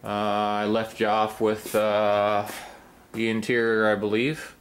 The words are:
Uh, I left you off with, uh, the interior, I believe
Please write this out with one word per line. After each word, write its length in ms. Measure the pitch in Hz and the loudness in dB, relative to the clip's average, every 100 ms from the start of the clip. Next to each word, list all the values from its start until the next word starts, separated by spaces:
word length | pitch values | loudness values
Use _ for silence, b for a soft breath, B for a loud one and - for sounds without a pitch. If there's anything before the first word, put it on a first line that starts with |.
Uh, 60 | 107 | -4
I 560 | 104 107 104 104 104 | -4 -2 0 0 0
left 360 | 107 110 110 - | 0 0 -2 -2
you 60 | 107 | 0
off 340 | 107 107 - | 2 0 0
with, 340 | 110 107 - | 0 0 -2
uh, 720 | 110 107 104 104 104 104 104 104 B B B B B - | 0 2 2 2 2 2 0 -2 B B B B B -12
the 160 | 113 113 | -4 -2
interior, 600 | 113 110 123 117 110 107 | -2 0 0 2 2 2
I 40 | |
believe 600 | 104 104 107 131 156 - - | 2 2 0 0 -4 -12 -20